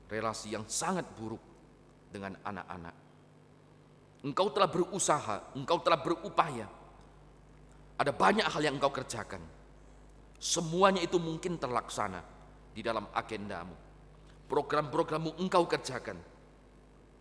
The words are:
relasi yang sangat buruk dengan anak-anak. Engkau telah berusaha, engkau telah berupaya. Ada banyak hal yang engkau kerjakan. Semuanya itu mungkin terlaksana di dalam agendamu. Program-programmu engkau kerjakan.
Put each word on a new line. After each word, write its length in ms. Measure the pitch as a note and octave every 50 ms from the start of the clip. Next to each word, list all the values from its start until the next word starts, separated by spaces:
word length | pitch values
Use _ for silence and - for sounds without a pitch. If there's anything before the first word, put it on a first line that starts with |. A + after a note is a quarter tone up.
| - -
relasi 480 | G#2+ A2 G#2+ A2+ G#2+ - - G#2+ G#2+ G#2+
yang 80 | G#2+
sangat 400 | - - - - F3 F#3+ F3 C#3+ - G2+
buruk 260 | G2+ A2 A2 A2 G2 - - - - - - - - - - - - - -
dengan 240 | - G#2 G2 G2 F#2 - -
anak-anak. 520 | G2+ G2+ F#2 - - F2 F2+ E2 E2+ - - - - - - - - - - - - - - - - - - - - - - - - - - -
Engkau 240 | C#3+ C3 - F#3 G#3
telah 160 | G3+ G#3 G3
berusaha, 880 | D#3+ C#3+ E3 F3 - G3+ F#3 - - D#3 C#3+ A#2+ A2+ G#2 F#2 - - -
engkau 240 | B2+ A#2+ - E3+ E3+
telah 240 | - F3 E3+ D3+ -
berupaya. 640 | D#3+ E3+ - - G3+ - - D#3+ D#3+ C3+ A#2 G#2 G2 - - - - - - - - - - - - - - - - - - - - - - - - - - -
Ada 80 | -
banyak 400 | - - F#3+ F#3+ G3+ A3 F#3+ D#3
hal 160 | - D#3+ D3+
yang 160 | D3+ C3 C#3+ C#3
engkau 80 | C#3
kerjakan. 560 | - C#3 B2+ - - A2+ G2 - G2 F2+ E2 D#2 - - - - - - - - - - - - - - - - - - -
Semuanya 640 | - - E3 E3+ D#3 E3 F3+ G3 G3 F#3+ F#3 E3+
itu 160 | F3 F3+ F3 E3
mungkin 320 | D#3+ D#3+ D#3+ - F#3 F3
terlaksana 800 | D3+ C3+ B2+ B2 A2+ - - - - G#2+ G2 F#2 F2 E2 - - - - - - - - - -
di 80 | G#2+ G#2+
dalam 240 | A#2 A2+ G#2+ G2+ -
agendamu. 640 | - A#2 A2 - A2+ G#2 G2+ G#2 G2 F2 F2 F2+ E2+ - - - - - - - - - - - - - - - C3+
Program-programmu 880 | D3 C#3+ - D3 D3 D3+ C#3+ B2 D#3+ E3 E3 D#3 D#3 D#3+ D#3+ - -
engkau 240 | F#3 F#3 G3 F3+ E3+
kerjakan. 560 | E3 - C3+ - - B2+ A#2 - A2+ G2 E2+ F2 - - - - - - - - - - - - - - - - - - -